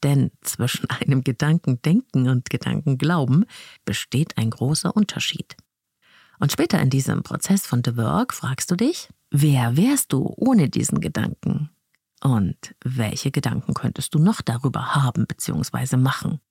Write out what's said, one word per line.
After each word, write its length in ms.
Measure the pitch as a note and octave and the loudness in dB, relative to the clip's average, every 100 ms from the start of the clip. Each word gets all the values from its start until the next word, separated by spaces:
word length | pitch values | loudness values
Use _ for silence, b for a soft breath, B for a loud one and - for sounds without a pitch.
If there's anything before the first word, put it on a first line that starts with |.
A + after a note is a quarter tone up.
Denn 280 | C#3+ C#3+ B2+ _ | 4 4 2 _
zwischen 460 | - - A#2+ - - | -12 -4 -4 -2 -6
<laughs> 0 | |
einem 340 | B2+ - C3+ | -4 0 2
Gedankendenken 1040 | B2+ B2 D3 E3 - B2+ - F#3+ - C3+ B2+ | 0 0 2 2 2 -2 2 2 2 0 2
und 220 | B2+ - | 2 0
Gedankenglauben 960 | B2+ - A2+ D3 C3 D3 F3 C3 C3+ A3+ B B B | -4 -2 -2 -2 0 0 0 2 2 2 B B B
besteht 520 | - - - B2 D#3+ - | -8 -8 -4 -2 -2 -4
ein 140 | A2+ | -6
großer 440 | G#2+ B2 D3+ F3+ | -2 -2 -2 -2
Unterschied. 640 | G#3+ G#3 - - - - - _ _ _ _ b b b b | 0 0 -2 -6 -8 -12 -18 _ _ _ _ b b b b
Und 140 | C#3 | -2
später 280 | - F4 F#3 | 0 0 2
in 100 | C3+ | 2
diesem 320 | C3 C3+ - | 0 0 -4
Prozess 440 | - - - G3 - | -4 -8 0 0 2
von 160 | A#2+ | -2
The 120 | B2 A#2+ | 0 -2
Work 380 | A#2 D#3 B3 | 0 0 0
fragst 360 | - D#3+ C3 - | -4 -6 -6 -4
du 60 | F3+ | 0
dich, 320 | A#3+ F4+ - - _ | 0 -2 -8 -20 _
wer 460 | C#3+ D3 C#3 A#2 B2+ | 2 4 4 4 4
wärst 360 | A3 C#4 - | 4 2 0
du 220 | C3+ - - | -2 -2 0
ohne 320 | B3 B3 D3 | 4 4 4
diesen 320 | - B2 C#3+ | 2 0 0
Gedanken? 680 | - - - - - - D3 _ _ _ _ _ | -2 -2 -4 -4 -2 -2 -4 _ _ _ _ _
Und 520 | C#3+ A#2+ F#2+ - - - | 2 2 2 -2 -12 -10
welche 460 | B2+ B2+ A2 - C#3+ | -6 -2 -2 -2 -2
Gedanken 440 | C3+ C3+ A#2+ - | -2 -2 -4 -4
könntest 400 | A#2 - - - | -4 -4 -4 -4
du 40 | D#3+ | 2
noch 240 | E3 A3 | 2 2
darüber 520 | - A#2+ C3+ - A#2+ | -2 -2 -2 -4 -2
haben 320 | - C3+ - - | 0 0 0 -4
beziehungsweise 680 | - - D#3 C#3+ A#2+ B2+ B2+ | -4 -4 -4 -4 -4 0 2
machen? 440 | C3 - - D#3 _ | 2 0 -6 -8 _